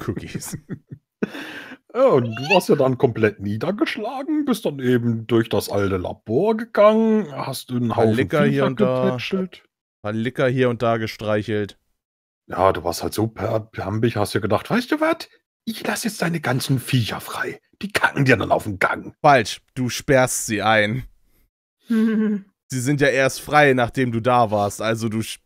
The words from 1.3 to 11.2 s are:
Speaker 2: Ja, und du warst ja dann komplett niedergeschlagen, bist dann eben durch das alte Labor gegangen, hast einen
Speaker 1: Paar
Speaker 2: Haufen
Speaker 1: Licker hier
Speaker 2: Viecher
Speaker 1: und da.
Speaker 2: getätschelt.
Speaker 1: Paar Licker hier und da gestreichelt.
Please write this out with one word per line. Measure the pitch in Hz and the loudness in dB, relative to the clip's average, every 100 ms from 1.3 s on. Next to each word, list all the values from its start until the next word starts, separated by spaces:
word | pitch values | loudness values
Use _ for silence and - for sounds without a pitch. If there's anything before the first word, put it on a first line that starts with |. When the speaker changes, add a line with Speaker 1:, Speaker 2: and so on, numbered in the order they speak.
| 277 - - - - _ | -8 -14 -14 -16 -20 _
Speaker 2:
Ja, | 226 269 | 0 4
und | 147 120 110 | 4 2 -6
du | 147 | 2
warst | 180 - | 2 4
ja | 151 | 2
dann | 131 127 | 2 2
komplett | 131 113 107 - | 0 2 0 0
niedergeschlagen, | 101 110 151 208 311 - 214 269 294 302 285 | -6 -4 -4 -2 -4 -4 -8 -8 -2 -2 0
bist | 240 170 | -2 -2
dann | 139 | -2
eben | 127 123 117 113 113 | 2 2 2 -4 0
durch | 117 113 | 0 2
das | 104 - | -2 -2
alte | 101 98 95 | -2 0 -2
Labor | 90 - - 123 214 220 | -4 -10 -4 0 0 -2
gegangen, | 233 - 208 220 226 220 156 | -2 4 6 6 2 0 -2
hast | 135 135 127 - | -8 -8 -10 -6
einen | 123 120 | -2 0
Speaker 1:
Paar | 113 113 | 4 4
Speaker 2:
Haufen | 113 | 4
Speaker 1:
Licker | - 156 143 | 0 2 2
hier | |
Speaker 2:
Viecher | 139 135 | 2 0
Speaker 1:
und | 127 | 2
da. | 127 127 127 | 0 2 0
Speaker 2:
getätschelt. | 123 - 190 185 - _ _ _ _ | -2 -4 -4 -4 -10 _ _ _ _
Speaker 1:
Paar | 104 | -6
Licker | 110 117 - 131 | -4 -4 0 0
hier | 127 123 | 2 2
und | 117 | 2
da | 117 113 | 0 0
gestreichelt. | 110 - | -2 -6